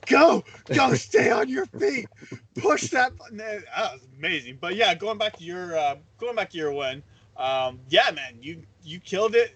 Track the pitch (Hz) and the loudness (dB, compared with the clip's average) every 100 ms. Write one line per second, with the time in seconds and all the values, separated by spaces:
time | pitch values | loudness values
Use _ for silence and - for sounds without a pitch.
0 | - - 330 - - - - 302 269 233 | 4 6 8 6 -2 -20 -2 2 4 2
1 | - 440 - - 339 262 381 - 403 269 | 2 2 4 2 0 -2 -6 -2 -2 -2
2 | 214 _ - - _ - 392 - - 285 | -8 _ -18 -18 _ -4 2 2 0 0
3 | 254 - - 214 220 208 143 131 208 139 | 0 -2 -18 -14 -10 -10 -8 -6 -6 -6
4 | - 131 160 165 123 131 170 196 220 170 | -20 -8 -4 -4 -6 -10 -8 0 2 2
5 | 202 214 214 - 165 180 180 160 147 143 | -2 -4 -4 -6 -12 -10 -6 -2 -2 -4
6 | _ _ 233 233 190 170 151 143 135 135 | _ _ -6 -4 -4 -4 -4 -4 -6 -6
7 | - _ _ - 131 135 127 127 131 170 | -14 _ _ -6 -2 0 -2 -6 0 2
8 | 254 160 135 117 135 165 120 _ 165 175 | 4 0 -12 -14 -16 -16 -18 _ -18 -18
9 | - 190 220 226 233 | -8 -2 2 2 2